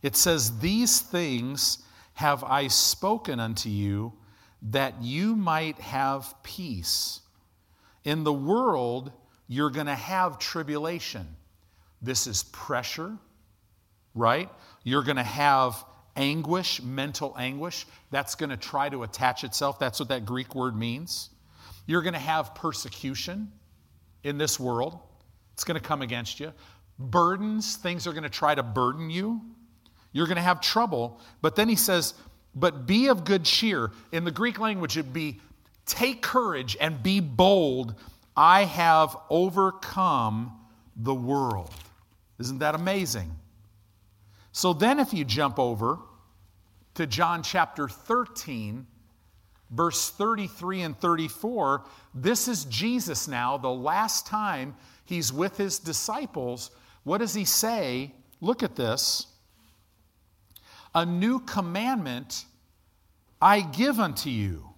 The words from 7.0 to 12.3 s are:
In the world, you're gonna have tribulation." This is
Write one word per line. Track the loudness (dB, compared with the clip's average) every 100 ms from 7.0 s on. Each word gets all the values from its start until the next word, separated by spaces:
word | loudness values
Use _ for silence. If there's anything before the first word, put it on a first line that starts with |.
| -4 -8 _ _ _ _ _ _ _ _
In | -4 0
the | 0
world, | 0 2 2 4 2 0 -2 -6 -16 _ _ _
you're | -2 0
gonna | 0 -4 -4
have | -4 0 0 -2
tribulation." | -6 -6 -6 -4 -4 -6 -8 -10 -12 -16 _ _ _ _ _ _
This | -4 -2
is | -2